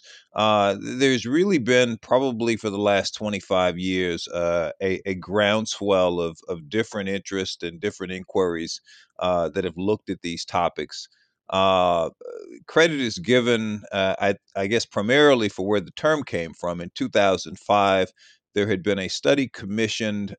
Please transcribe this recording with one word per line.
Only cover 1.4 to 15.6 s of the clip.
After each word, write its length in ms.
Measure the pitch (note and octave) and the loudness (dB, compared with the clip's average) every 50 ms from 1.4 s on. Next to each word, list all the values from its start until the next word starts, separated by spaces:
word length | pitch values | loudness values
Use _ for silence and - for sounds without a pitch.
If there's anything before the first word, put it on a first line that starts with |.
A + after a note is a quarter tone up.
| F#3+ G#3 G3 | 2 2 2
been 400 | D3 A2+ A2+ B2+ B2 B2+ A#2+ A2+ G#2 | 0 2 4 4 4 4 2 0 -6
probably 520 | - - B2 C3 C3+ C3+ A#2+ A2 A#2 A#2 A#2 | -2 0 0 2 2 0 -2 -2 -2 -2 -2
for 120 | G2+ - G#2+ | -2 -4 -6
the 100 | G2 G2+ | -4 0
last 360 | G2+ G#2 G2+ G2 F#2 - - | 2 2 2 2 0 -2 -8
twenty-five 640 | - A2+ G#2 G2+ F#2+ - - G2 F#2 F#2 F2+ F2 E2+ | -8 -8 -6 -6 -6 -4 -2 0 2 2 0 0 -2
years, 500 | F2+ F#2 F#2+ F#2 F2+ F2+ E2+ E2 - - | -4 -2 0 0 0 -2 -2 -4 -6 -6
uh, 420 | - F2 E2+ E2+ E2+ F2 E2 - - - | -4 -2 -2 0 0 0 -2 -4 -6 -4
a, 180 | G2 F#2+ F#2 - - G2 | -2 -2 -2 -2 -4 -6
a 60 | G2 | -6
groundswell 1080 | F#2 D#2+ F2 F#2 G#2 G#2 G2+ G#2 A2 A2 - - - G2+ G2+ G2 F#2 F#2 F2+ F2 F2 | -6 -6 -4 0 2 2 2 2 0 -2 -4 -8 -6 0 2 4 4 4 2 2 0
of, 180 | E2+ E2 D#2+ - - - | -2 -4 -6 -10 -10 -10
of 200 | F2+ E2 D#2 C#2+ | -10 -10 -8 -6
different 400 | G#2 A2 A2+ - - G#2+ G2 F#2+ | -4 -4 -4 -2 -6 -8 -6 -4
interests 540 | G2 G2 F2+ - G2 F#2+ F#2+ - - - | -6 -6 -6 -6 -4 -4 -4 -6 -8 -8
and 180 | - E2+ E2+ E2+ | -10 -10 -8 -6
different 320 | F2+ G#2 - - F#2+ F2+ | -6 -6 -6 -6 -10 -8
inquiries, 640 | F#2 F#2 F#2 - - G2+ F#2 F2 E2+ E2 E2 D#2 - - _ _ - - - _ _ - | -8 -10 -12 -4 -2 0 0 0 -2 -4 -6 -8 -10 -12 _ _ -20 -20 -20 _ _ -4
uh, 280 | F2+ F2+ F2+ F2 E2+ D#2+ | -2 0 0 0 0 -2
that 160 | D2 G2 F#2 | -2 -4 -4
have 140 | F#2 D#2+ F2 | -4 -6 -4
looked 320 | F#2 G2+ G#2+ G2+ _ - | -2 -2 -2 -2 _ -10
at 100 | F#2+ E2 | -10 -8
these 240 | - F2 E2+ F2 - | -8 -10 -8 -8 -10
topics. 640 | - - F#2 F2 E2 - - D2+ - - - - - _ _ _ _ _ _ _ - | -4 -2 0 0 0 -2 -4 -10 -10 -10 -16 -18 -18 _ _ _ _ _ _ _ -4
Uh, 640 | - F#2+ F#2+ F#2+ F#2+ F#2 F2+ F2+ F2 E2+ E2 C#2+ - _ - G1+ G1+ G1+ G1+ - A#1+ A#1 _ - | 0 2 4 4 4 4 4 4 2 2 0 -2 -6 _ -16 -16 -14 -14 -16 -16 -18 -20 _ -2
credit 320 | - D3+ E3 F3 D#3 C#3+ | 4 4 4 4 4 0
is 180 | C3 A2+ G#2 F#2 | -2 -4 -4 -6
given, 640 | E2+ A2 B2 B2+ A#2 A#2+ A#2+ A2+ A2 A2 G#2+ G#2 G#2 - | 0 2 4 4 4 4 0 0 0 -4 -6 -8 -10 -6
uh, 240 | - G2 F#2+ F#2+ F#2 - | -2 0 0 0 0 2
I, 160 | - G2 G2+ - _ _ _ | 0 0 0 -2 _ _ _
I 140 | G2 G2 G2 | -4 -2 0
guess, 180 | A2+ A2+ - | 0 -2 -2
primarily 640 | - - - G2+ G#2+ B2+ C#3+ D3 D3 C#3 A#2+ A2 G2+ | -2 -4 -4 0 2 4 6 8 8 6 6 2 -2
for 180 | - - | -2 -2